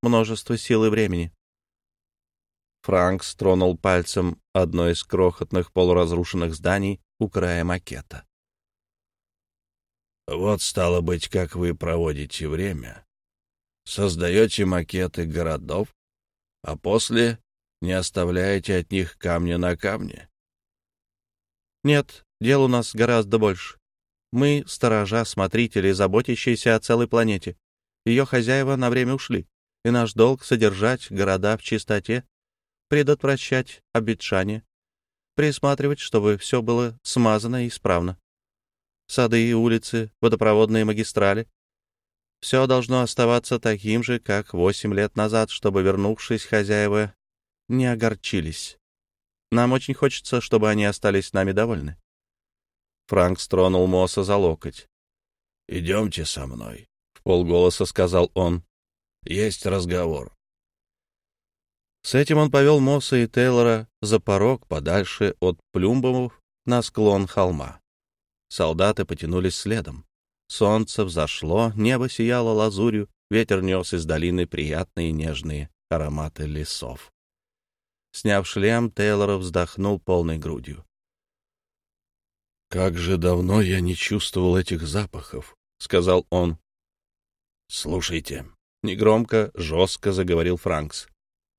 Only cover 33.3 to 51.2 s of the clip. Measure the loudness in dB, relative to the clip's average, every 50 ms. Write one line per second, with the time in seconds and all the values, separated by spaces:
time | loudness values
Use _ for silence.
33.3 | -2 -2 -2 -2 -2 -2 -2 -4 -10 -20 _ _ -4 -2 -2 -2 -4 -4 -4 -2
34.3 | -2 -2 -2 -2 -6 -8 -12 _ _ _ _ _ _ _ _ _ _ _ _ _
35.3 | _ 0 0 0 0 0 0 0 0 2 0 -2 -2 -4 -4 -2 0 2 4 2
36.3 | 2 0 0 -2 -2 0 0 0 0 0 0 -2 -6 -10 _ -4 0 2 4 4
37.3 | 4 2 0 -2 -4 -4 -4 -6 -8 -4 -2 0 0 0 0 -2 -6 -10 _ _
38.3 | _ _ _ _ _ _ _ _ _ _ _ _ _ _ _ -6 0 0 2 2
39.3 | 2 2 2 2 2 2 2 2 0 0 -2 -4 -6 -6 -6 -6 -4 _ 2 2
40.3 | 2 4 4 4 4 4 4 4 4 2 2 0 0 -2 -4 -4 0 0 2 2
41.3 | 2 0 -4 -8 _ _ _ _ _ _ _ _ _ _ _ _ _ _ _ _
42.3 | _ _ -6 0 2 2 4 4 2 2 2 0 0 0 0 0 0 0 2 2
43.3 | 2 2 0 -2 -4 -2 0 -2 -2 -2 -2 -2 0 0 0 -2 -4 -4 -2 -4
44.3 | -4 -4 -4 -4 -2 2 2 2 2 0 -4 -4 -2 -2 -2 -2 -2 -2 -2 0
45.3 | 0 0 0 0 -4 -2 -2 0 2 2 2 2 2 2 0 -2 -2 -4 -4 -4
46.3 | -4 -4 -2 0 0 0 2 2 0 0 2 2 0 0 -2 -2 -6 _ _ _
47.3 | _ _ _ _ _ _ _ -4 -2 0 0 0 0 0 -2 -2 -2 -4 -6 -4
48.3 | -4 -4 -4 -4 -8 -10 -12 -14 -16 _ _ _ _ _ _ _ _ _ _ _
49.3 | _ _ _ _ 0 2 2 2 2 0 -2 -4 -2 0 0 0 0 -4 -4 -2
50.3 | -2 -2 0 2 2 2 4 2 2 2 0 0 0 0 0 0 2 0